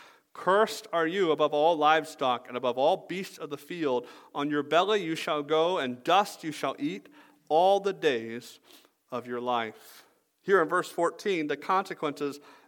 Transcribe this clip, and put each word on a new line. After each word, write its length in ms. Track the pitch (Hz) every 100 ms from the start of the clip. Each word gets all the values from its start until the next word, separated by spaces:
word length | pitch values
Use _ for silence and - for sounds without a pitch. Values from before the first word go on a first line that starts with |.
| - _ _
cursed 520 | - 180 196 214 - -
are 140 | 170 165
you 240 | 190 175
above 240 | 147 151
all 200 | 147 156 165
livestock 720 | 147 160 147 - 131 120 -
and 100 | 123
above 180 | 123 120
all 300 | 147 180 -
beasts 300 | 185 196 -
of 100 | 156
the 80 | 139
field. 500 | - 175 147 123 - - -
On 160 | 143 147
your 120 | 147
belly 400 | 147 160 190 214
you 140 | 165 160
shall 260 | - 151
go, 360 | 143 156 165 185
and 260 | 131 120
dust 400 | - 185 196 -
you 80 | 165
shall 240 | 147 139 -
eat 300 | 143 190 - - - _ -
all 320 | 156 185 196
the 140 | 196
days 640 | 170 160 120 113 120 - - _ - _ _ _
of 160 | 123 120
your 140 | 120
life." 640 | 123 120 110 - - - - _ _ _
Here 200 | - 196
in 60 | 151
verse 200 | 180 180
fourteen, 600 | - 170 - 208 180 151
the 80 | 143
consequences 840 | - 190 196 185 156 143 143 135 - -